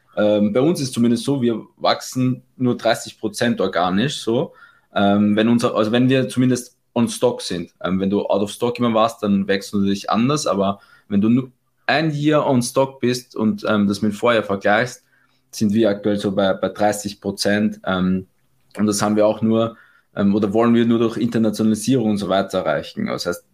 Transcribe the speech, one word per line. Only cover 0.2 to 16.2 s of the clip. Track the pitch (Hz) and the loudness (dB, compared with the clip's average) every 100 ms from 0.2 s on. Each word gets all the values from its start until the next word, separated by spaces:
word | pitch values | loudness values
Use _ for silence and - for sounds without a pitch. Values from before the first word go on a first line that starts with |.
| 104 104 104 | 2 2 2
bei | 113 | 2
uns | 147 170 | 2 0
ist | 131 | -4
zumindest | - 120 117 | 0 0 0
so, | 135 139 | -2 0
wir | 120 110 - - | 0 -2 -6 -4
wachsen | 82 - - 127 127 127 - - | -2 -2 -4 -2 -2 -2 -8 -4
nur | 123 113 | -2 0
dreißig | 113 113 110 - | 0 -2 -4 -8
Prozent | 107 - 117 110 | -8 -2 -2 0
organisch, | 95 85 90 95 139 - | -2 0 0 0 -2 -4
so. | - 120 180 - - _ _ | -2 -2 -2 -8 -20 _ _
Ähm, | - 101 101 104 104 | 0 2 4 2 2
wenn | 110 | 2
unser, | 120 120 | 2 2
also | - 110 | 0 0
wenn | 123 127 | 2 2
wir | 131 127 | 2 0
zumindest | 127 127 123 - _ _ | 0 0 0 -4 _ _
on | 120 117 | -2 -2
stock | - 123 120 | 2 0 0
sind. | - 87 85 - | -6 -8 -8 -8
Ähm, | 87 95 | -4 -2
wenn | 98 | 0
du | 101 - | 0 0
out | 101 | -2
of | 101 | -2
stock | - 123 120 | -4 -4 -2
immer | 120 | 0
warst, | 110 113 - | 2 0 0
dann | 104 101 98 | 0 0 0
wächst | 98 - | -2 -2
du | 104 | -2
natürlich | 98 101 - | -2 -2 -2
anders, | 101 123 147 - | 0 0 0 0
aber | 95 95 98 _ _ - | 0 0 -4 _ _ -4
wenn | 104 | 0
du | 110 | 2
nu-, | 123 131 _ _ _ - | 2 0 _ _ _ -2
ein | 135 160 | 0 0
Year | 147 147 151 131 | 0 0 2 2
on | 127 | 0
stock | 120 135 135 - | 0 0 -2 -2
bist | 123 127 - - | -2 -2 -6 -4
und, | 110 101 - | -2 -2 0
ähm, | 107 101 | 0 2
das | 101 | 0
mit | 107 | -2
vorher | 104 120 113 | 0 2 2
vergleichst, | - 98 101 104 123 - _ _ _ _ _ | 0 -2 2 2 0 -6 _ _ _ _ _
sind | - 107 | -4 0
wir | 107 107 | 2 2
aktuell | 101 107 | 0 -2
so | 101 | -2